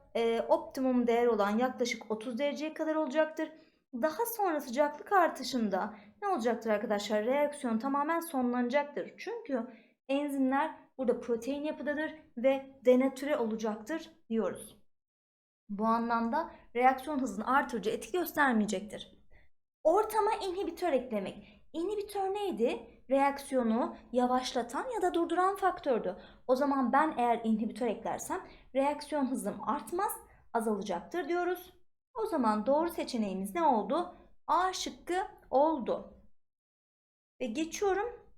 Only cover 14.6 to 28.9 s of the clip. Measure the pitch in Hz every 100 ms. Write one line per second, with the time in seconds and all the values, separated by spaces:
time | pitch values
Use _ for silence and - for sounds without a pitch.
14.6 | - - - _ _ _ _ _ _ _
15.6 | - 202 220 233 233 233 233 294 330 -
16.6 | - 240 254 262 - 294 254 196 226 269
17.6 | 285 226 196 233 - 359 339 - 277 226
18.6 | 208 190 208 - - - - - - _
19.6 | _ _ 311 381 427 427 415 - 381 359
20.6 | 349 - 359 262 247 208 180 - - -
21.6 | - 311 359 415 403 403 381 403 403 208
22.6 | 240 - - - - 269 277 269 - 262
23.6 | 226 226 330 - - 240 247 254 254 247
24.6 | 233 277 494 453 359 330 330 339 370 403
25.6 | 381 349 285 220 180 196 - - - 254
26.6 | 277 277 247 269 311 240 240 226 226 214
27.6 | 226 - 247 196 175 139 - 349 - -
28.6 | - 262 277